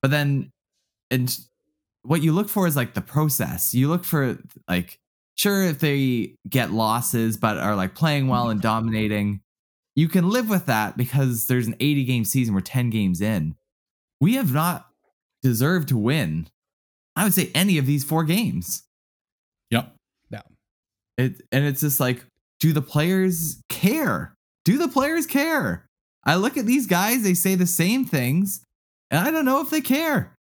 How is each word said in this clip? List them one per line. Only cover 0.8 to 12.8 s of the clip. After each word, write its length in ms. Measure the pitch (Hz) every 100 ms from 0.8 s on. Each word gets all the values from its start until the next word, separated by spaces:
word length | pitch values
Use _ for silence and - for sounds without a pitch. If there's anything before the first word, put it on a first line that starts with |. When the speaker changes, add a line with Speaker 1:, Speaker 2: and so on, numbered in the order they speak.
| _ _ _
Speaker 1:
and 260 | 127 123 - - _ _ _ _ _
what 200 | - 160
you 100 | 160
look 160 | 156 208
for 180 | - 180
is, 100 | 143
like, 180 | 120
the 80 | -
process. 720 | 95 147 156 135 82 87 -
You 140 | 123 139
look 160 | 175
for, 340 | 175 160 131 - - - -
like, 320 | 90 87 - _ _ _
sure, 300 | - 208 196
if 140 | 185 143
they 560 | 156 139 135 120 107 _ -
get 240 | 131 113
losses 640 | 107 110 113 123 123 113 107
but 220 | 113 101
are, 180 | 101 104
like, 180 | 92
playing 340 | - 156 147 131
well 200 | 123 120
and 140 | 107
dominating, 800 | 113 110 113 110 107 104 104 101 _ _ _ _ _
you 140 | - 160
can 220 | 185 175
live 180 | 226 220
with 180 | 196 -
that 300 | 113 107 -
because 520 | 123 139 135 117 -
there's 180 | 127 113
an 100 | -
eighty 240 | 143 147
game 200 | 127 127
season. 300 | 107 135 120
We're 60 | 95
ten 280 | 92 131